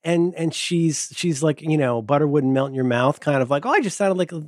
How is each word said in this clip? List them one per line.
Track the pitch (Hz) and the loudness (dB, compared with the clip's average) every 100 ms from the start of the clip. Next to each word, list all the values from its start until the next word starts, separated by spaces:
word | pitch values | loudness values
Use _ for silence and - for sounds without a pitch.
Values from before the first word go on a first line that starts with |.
and, | 165 170 170 175 | 0 0 0 -2
and | 165 | -4
she's, | - - 175 165 143 - - | -4 -2 0 0 -2 -8 -4
she's | 175 139 | -4 0
like, | 156 143 | 0 0
you | 156 156 | -2 0
know, | 131 117 | 2 0
butter | 110 143 151 | 0 2 4
wouldn't | 147 131 | 2 2
melt | 131 139 | 0 0
in | 135 | -2
your | 127 | 0
mouth, | 120 131 - | 2 2 0
kind | - 139 | 0 0
of | 127 | 2
like, | 143 226 | 0 2
"Oh, | |
I | 349 | 0
just | 220 - | 0 -2
sounded | 202 185 | -2 0
like, | 170 170 | -2 -6